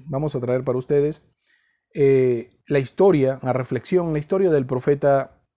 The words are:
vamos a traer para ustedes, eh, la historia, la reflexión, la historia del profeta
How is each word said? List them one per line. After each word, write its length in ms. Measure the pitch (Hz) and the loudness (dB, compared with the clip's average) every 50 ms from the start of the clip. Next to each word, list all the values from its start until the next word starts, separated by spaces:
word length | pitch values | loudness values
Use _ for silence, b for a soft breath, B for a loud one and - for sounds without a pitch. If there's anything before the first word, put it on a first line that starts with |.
| 131 156 | -12 -8
vamos 260 | 143 135 151 151 - | -6 -6 -4 -4 -4
a 40 | 135 | -6
traer 240 | 120 123 123 127 127 | -4 -2 -2 -2 -2
para 160 | 139 123 127 | -2 -4 -4
ustedes, 440 | 127 - 151 143 143 151 160 - _ _ _ _ _ _ _ _ _ _ _ _ _ _ _ | -2 0 0 0 0 0 -4 -8 _ _ _ _ _ _ _ _ _ _ _ _ _ _ _
eh, 680 | - 143 139 135 131 131 127 123 117 113 - _ _ _ | 0 2 4 4 4 4 2 0 -2 -6 -10 _ _ _
la 140 | - 147 139 | -2 -2 -2
historia, 580 | 135 123 - - 185 196 180 147 131 131 135 131 - | -2 -4 0 2 4 4 4 4 2 0 -2 -2 -4
la 100 | 131 123 | -2 -2
reflexión, 600 | 127 131 - 135 123 - - 185 180 175 165 156 | -2 -2 -4 -6 -6 -4 -2 -2 -2 0 0 -4
la 60 | 151 | -4
historia 300 | 147 - 196 190 196 180 | -4 -2 -2 0 2 2
del 160 | 156 147 135 | 2 0 0
profeta 760 | 127 131 127 - - 143 139 147 143 139 139 135 - - _ _ _ _ | -2 -4 -2 0 0 0 2 2 2 2 2 0 -4 -12 _ _ _ _